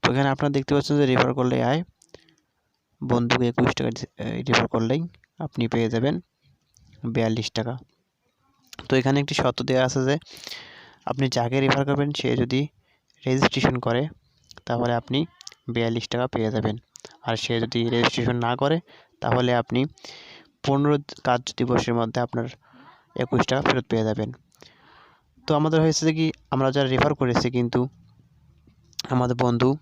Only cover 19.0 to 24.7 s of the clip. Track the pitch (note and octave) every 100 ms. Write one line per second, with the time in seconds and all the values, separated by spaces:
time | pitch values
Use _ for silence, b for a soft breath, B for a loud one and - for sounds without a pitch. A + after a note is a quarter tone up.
19 | b b - B2 B2+ B2 A#2 A#2+ C#3+ -
20 | B B B B B _ - C#3 C#3+ D3
21 | C#3+ - - B2 B2 - B2+ A#2+ - A#2
22 | A2+ A#2+ A#2+ B2 A#2+ - B B B B
23 | B - B2 B2+ - C3 - B2 - A2+
24 | A2 G#2+ A2 B2 _ b b